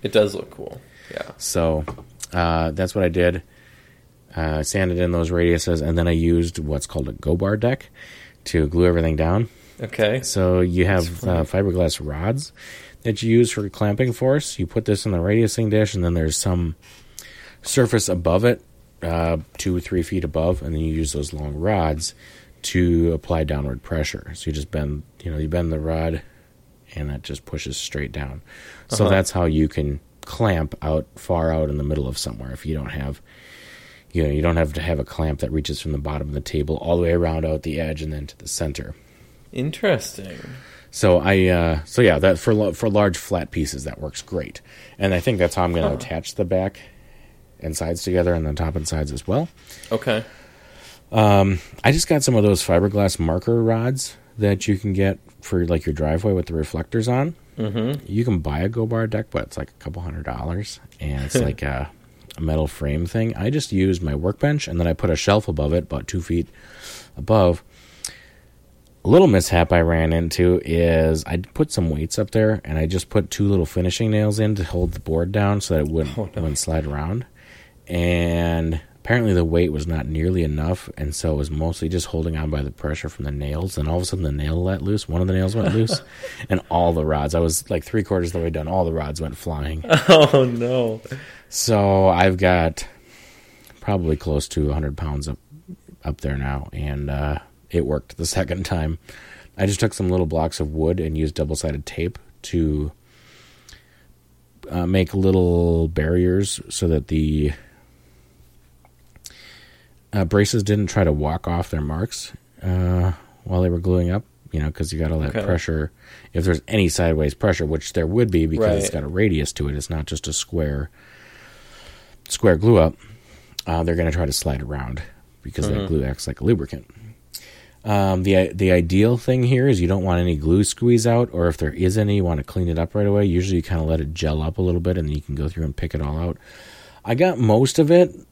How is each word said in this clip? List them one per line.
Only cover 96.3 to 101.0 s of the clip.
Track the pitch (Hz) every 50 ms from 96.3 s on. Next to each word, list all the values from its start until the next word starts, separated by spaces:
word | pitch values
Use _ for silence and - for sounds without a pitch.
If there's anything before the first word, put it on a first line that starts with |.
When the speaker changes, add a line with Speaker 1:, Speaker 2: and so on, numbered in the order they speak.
| 69 67
Speaker 2:
now, | 67 67 69 69 69 - -
and, | - 71 71 71 69 71 71
uh, | 71 69 73 73 73 73 - - _ _ _ _
it | - 85 78
worked | 65 76 73 - _ - -
the | 85
second | 85 - 92 - - 87 92 90
time. | - 98 85 80 78 82 - _ - - - - - - - - - _ -
I | 95
just | 98 101 -
took | - 110 -
some | - 101 90
little | 90 92 90
blocks | 78 80 80 80 85 - -
of | 78 73 76
wood | 80 78 80 87 87